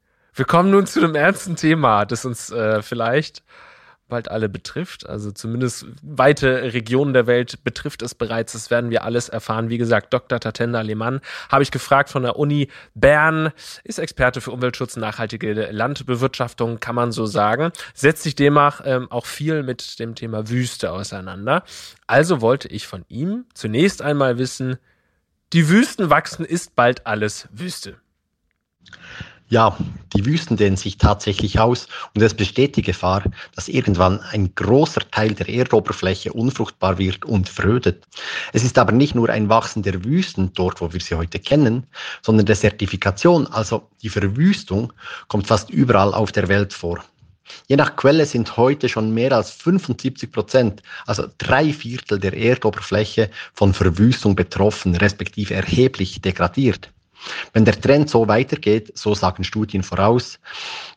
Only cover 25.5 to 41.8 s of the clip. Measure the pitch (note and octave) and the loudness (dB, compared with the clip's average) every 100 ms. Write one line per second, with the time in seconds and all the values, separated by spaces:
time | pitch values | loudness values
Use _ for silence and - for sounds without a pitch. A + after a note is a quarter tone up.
25.5 | E3+ D#3 G3+ D4 - F3 D3+ - - D#3+ | 2 4 4 2 0 2 2 0 -8 -6
26.5 | E3+ - - A#2+ B2+ A2+ G#2+ G#2+ - - | -6 -2 2 2 2 -4 -4 -4 -6 -14
27.5 | G#2+ F3+ - G2 - _ _ _ _ _ | -12 -12 -12 -14 -20 _ _ _ _ _
28.5 | _ _ _ _ - - - - _ - | _ _ _ _ -20 -20 -18 -18 _ 0
29.5 | A#2 A2 - - - - G2 A2 E3 - | 4 4 2 -6 -10 -4 -2 0 -2 0
30.5 | G#2 G2+ F#2+ G2 - G#2+ G2 - G2 G#2 | 2 2 2 -4 0 2 2 -2 -2 0
31.5 | A2 A#2 B2 - - - G#2 A2 G2+ G2 | 2 2 2 -4 -16 -6 2 2 2 -2
32.5 | - C#3+ A2+ G2 F2+ F#2 G2 G2 - - | 2 2 2 -2 -2 0 0 -2 -6 -12
33.5 | - - - - F2 F#2 G2 - G#2 F#2+ | -14 -4 -2 0 4 4 2 -4 -2 -2
34.5 | - G2 C3 D#3+ - - G#2+ A2 G2+ - | 0 4 4 4 0 -4 0 0 -2 -4
35.5 | A#2+ B2+ A2 - G#2+ F#2 F#2+ - A#2 A#2+ | -2 2 2 0 -2 -2 -2 -6 -4 -2
36.5 | - A2 - F#2+ F#2 F#2+ - - G#2 F2+ | -2 -6 -2 0 2 0 -2 -2 -2 -2
37.5 | - G2 B2 - - _ - - - - | 0 0 2 0 -2 _ -16 -12 -10 -4
38.5 | A#2 A#2+ - A#2+ B2 D3 A#2+ A2+ A2 G#2+ | -2 2 4 4 4 4 2 0 2 2
39.5 | A2+ - A2 G2+ F2+ G#2 E3+ F#3 - F#2+ | 2 2 -4 -4 -4 -2 -2 -2 -2 -2
40.5 | - F2+ - E2+ F2 - E2 E2 G2 - | 0 -2 -2 -6 -6 -4 -4 -4 -6 0
41.5 | D3+ B2+ A#2+ | 4 4 0